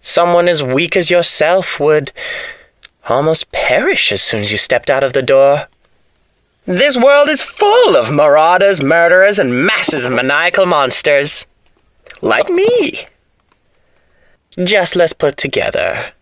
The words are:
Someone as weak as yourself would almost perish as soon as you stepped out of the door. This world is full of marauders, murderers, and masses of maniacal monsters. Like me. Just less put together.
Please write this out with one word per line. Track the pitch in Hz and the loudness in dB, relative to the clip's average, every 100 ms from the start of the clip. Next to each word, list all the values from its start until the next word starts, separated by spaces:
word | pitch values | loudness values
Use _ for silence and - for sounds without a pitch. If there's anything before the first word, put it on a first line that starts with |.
Someone | - - 175 175 175 | -2 0 2 2 2
as | 165 | 0
weak | 135 131 170 196 | -2 -2 -2 -2
as | 170 | 0
yourself | 175 170 - 151 185 170 - | 0 0 0 0 0 -2 -4
would | 147 151 139 - - - - - _ _ - _ - | 0 0 -2 -14 -14 -12 -14 -18 _ _ -20 _ -4
almost | 120 151 160 - | -2 0 -2 -4
perish | - - 127 226 185 - | -6 -2 -2 -2 -2 -4
as | 101 | -4
soon | - 113 | -4 -4
as | 104 | -4
you | 104 | -4
stepped | - 123 - | -2 -2 0
out | 135 | -2
of | 135 | 0
the | 127 | -2
door. | 127 135 139 143 - _ _ _ _ _ _ _ _ _ - | 0 2 4 2 -4 _ _ _ _ _ _ _ _ _ -6
This | 180 277 262 | 0 0 2
world | 262 285 285 | 4 4 4
is | 294 | 0
full | - - 415 453 466 160 | -6 -2 2 4 4 2
of | 117 | 2
marauders, | 143 151 143 160 185 196 190 | 2 4 4 4 4 2 0
murderers, | 139 165 170 180 196 208 | 0 2 4 4 4 2
and | 143 123 170 | -2 0 -2
masses | 214 - 156 123 | -2 -4 -4 -4
of | |
maniacal | 123 131 143 170 175 185 | -4 -2 0 0 0 0
monsters. | 160 135 - - 143 143 - - _ _ _ _ _ - - | 2 0 -2 0 0 0 -8 -12 _ _ _ _ _ -20 -8
Like | - - - | -2 -2 0
me. | 359 415 480 349 - - _ _ _ _ _ _ _ _ _ _ _ _ _ _ - | 0 0 0 -2 -6 -16 _ _ _ _ _ _ _ _ _ _ _ _ _ _ -6
Just | 180 208 175 180 | -2 0 0 0
less | 170 | 0
put | - 147 135 | 0 -4 -2
together. | 147 110 - - 90 - - _ | -6 -4 -4 -4 -4 -6 -10 _